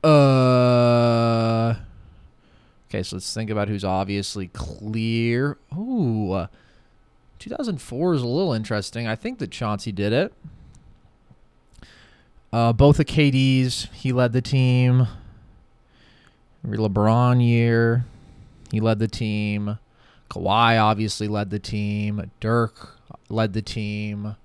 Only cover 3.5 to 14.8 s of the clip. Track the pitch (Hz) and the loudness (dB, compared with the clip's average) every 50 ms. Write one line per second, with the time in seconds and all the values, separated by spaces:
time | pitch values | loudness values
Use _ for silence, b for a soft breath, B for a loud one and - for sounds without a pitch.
3.5 | 107 104 101 101 104 98 101 95 92 95 98 95 101 101 98 - - 101 95 90 | -4 -4 -2 -4 -4 -4 -4 -2 -2 -2 -2 -4 -4 -6 -6 -6 -8 -10 -10 -10
4.5 | - - - - - - 104 107 107 113 110 113 113 117 117 117 117 123 135 143 | -10 -12 -12 -12 -12 -12 -10 -8 -6 -4 -2 -2 0 0 0 0 0 0 -2 -4
5.5 | - _ _ _ 143 170 214 254 262 233 165 120 110 107 107 92 95 95 87 - | -4 _ _ _ -10 -10 -8 -4 -2 -2 0 0 0 -2 -2 -2 -2 -4 -6 -8
6.5 | b b b b b b b b b b b b _ _ _ _ _ - - 208 | b b b b b b b b b b b b _ _ _ _ _ -20 -14 -12
7.5 | 240 - 285 233 180 135 - - 120 127 165 180 170 139 123 120 123 160 196 175 | -10 -8 -6 -6 -8 -8 -10 -12 -6 -4 0 0 0 0 0 -2 -2 -2 -2 -2
8.5 | 120 110 107 101 110 104 98 - - 117 117 110 110 - - 226 254 - 131 92 | -2 -4 -4 -4 -4 -4 -4 -6 -8 -8 -6 -6 -6 -6 -8 -12 -8 -8 -10 -10
9.5 | - - 123 107 104 98 - 113 98 92 101 104 113 135 190 - _ _ - - | -8 -6 -4 -4 -4 -4 -6 -8 -6 -4 -2 0 2 0 0 -2 _ _ -20 -20
10.5 | - - - - - - _ - - _ _ _ _ _ _ _ - _ _ _ | -20 -20 -20 -20 -20 -20 _ -20 -20 _ _ _ _ _ _ _ -20 _ _ _
11.5 | _ _ _ _ _ - b b b b b b b b b b b b _ _ | _ _ _ _ _ -20 b b b b b b b b b b b b _ _
12.5 | - 117 117 117 117 110 139 147 143 - 147 - - 160 151 143 131 131 131 135 | -2 0 0 2 4 6 6 6 6 6 2 0 2 2 2 2 4 2 4 4
13.5 | 131 131 131 127 - - - - - - - 131 123 123 127 120 117 127 123 - | 4 2 2 0 -2 -6 -10 -12 -16 -8 -4 -2 0 2 2 2 0 -2 -2 0
14.5 | 139 135 127 127 127 123 | 0 2 4 4 4 4